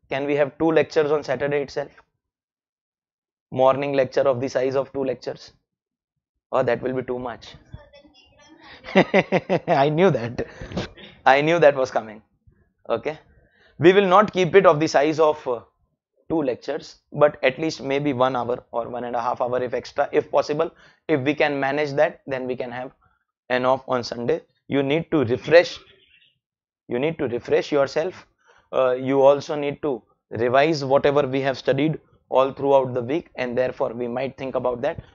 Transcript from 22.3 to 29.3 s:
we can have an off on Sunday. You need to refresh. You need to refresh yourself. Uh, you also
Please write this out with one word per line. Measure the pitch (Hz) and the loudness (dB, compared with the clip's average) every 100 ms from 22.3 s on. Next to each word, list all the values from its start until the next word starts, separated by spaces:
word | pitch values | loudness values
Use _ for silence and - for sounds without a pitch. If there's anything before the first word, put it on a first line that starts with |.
| 131 127 | -8 -6
we | |
can | 123 123 | -8 -8
have | 120 127 _ _ _ _ _ - | -10 -14 _ _ _ _ _ -4
an | 127 | -2
off | 127 131 - | 0 0 -2
on | 127 | -4
Sunday. | 113 117 120 165 _ _ - | -4 -8 -2 -4 _ _ -4
You | 139 | -2
need | 135 156 160 | 0 -2 0
to | 160 | 0
refresh. | 113 123 151 165 170 - - _ _ _ _ _ _ _ _ _ - | 0 -2 6 6 6 -4 -20 _ _ _ _ _ _ _ _ _ -8
You | 120 | -2
need | 151 160 | -2 -2
to | 135 | -4
refresh | 117 131 151 - | -4 0 0 2
yourself. | 147 135 156 180 - - _ _ _ - | 0 0 -2 -4 -8 -20 _ _ _ -6
Uh, | - 131 | 0 0
you | 127 131 139 | 0 0 6
also | 135 | 6